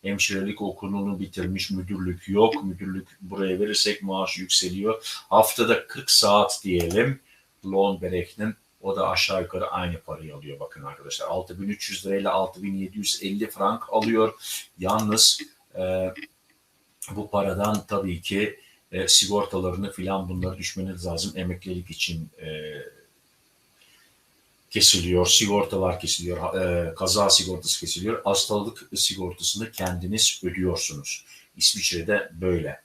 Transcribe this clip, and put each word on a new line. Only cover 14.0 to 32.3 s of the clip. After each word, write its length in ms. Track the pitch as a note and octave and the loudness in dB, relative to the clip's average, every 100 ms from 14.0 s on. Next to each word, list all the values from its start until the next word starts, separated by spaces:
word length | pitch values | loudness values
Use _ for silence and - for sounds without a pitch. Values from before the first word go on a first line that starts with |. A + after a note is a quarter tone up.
| G#2+ A2+ A2 - - - - - | 2 4 2 0 -10 -10 -10 -6
Yalnız, 640 | A2 A2 G#2+ G#2+ - - - _ _ F#2 | -2 0 2 6 6 4 -6 _ _ -6
e, 380 | F#2 F#2 F#2 F#2 - _ _ _ _ _ _ _ - | -2 0 -2 -6 -18 _ _ _ _ _ _ _ -10
bu 180 | G2 G#2 | -8 -2
paradan 580 | G#2 G2 F2+ G2+ G#2+ - | 0 0 0 0 0 -2
tabii 340 | G2+ F#2+ F2 | -4 -2 -4
ki, 380 | - G2 G#2 - _ _ _ | -2 0 -2 -4 _ _ _
e, 160 | F2+ F#2+ | -4 4
sigortalarını 840 | - F#2+ G2+ G2 F#2 F#2 F2+ G2+ | 4 6 0 0 -2 -2 -2 -6
filan 380 | - F#2 G2 F2+ | -6 -4 -4 -4
bunları 280 | F#2 F#2 F#2 | -4 -4 -4
düşmeniz 480 | F2+ - F#2+ F2+ F2 | -8 -6 -6 -6 -6
lazım. 280 | E2 G2 F#2 | -4 -4 -4
Emeklilik 560 | F2+ F2+ F#2 F2+ F2 | -4 -6 -6 -8 -8
için, 380 | D#2+ - E2 D#2 - | -6 -4 -4 -8 -12
e, 320 | D#2 D#2 D2+ D2 - - _ _ _ _ _ _ _ _ _ _ _ _ _ _ _ _ _ | -10 -10 -10 -12 -14 -18 _ _ _ _ _ _ _ _ _ _ _ _ _ _ _ _ _
kesiliyor, 580 | A2 G2 F#2+ F2 F2+ F2+ | 6 6 6 4 4 6
sigortalar 720 | - G#2+ G2+ G2 G2+ F#2 F2 | 6 6 2 2 0 0 0
kesiliyor, 380 | E2+ - F2 F2 | -2 -4 -2 -4
ha-, 260 | F2 F#2+ | -2 0
e, 320 | F#2 F2 E2+ D#2+ | 0 0 -2 -2
kaza 340 | F#2 G2 G2 | 0 4 6
sigortası 500 | - F2+ F2 - - | 6 4 -4 -2 -4
kesiliyor. 440 | E2 E2 G2+ A2+ | -2 -4 -4 -2
Hastalık 680 | G2 G2 - G#2 G#2 - - - | 0 0 2 0 -2 -10 -10 -2
sigortasını 760 | - F#2+ F2+ F2+ - G#2 A2 | -2 0 -6 -4 -4 -4 -6
kendiniz 680 | - F#2 F2+ F2+ G#2+ - - | -4 -4 -2 -4 2 2 2
ödüyorsunuz. 840 | F2+ F2 F2+ D#2+ - D2 C#2 - - - _ - | -6 -2 0 0 -4 -6 -8 -10 -12 -20 _ 0
İsviçre'de 760 | - - E2 F2 E2 G2+ - | 0 2 -2 -2 0 -2 -2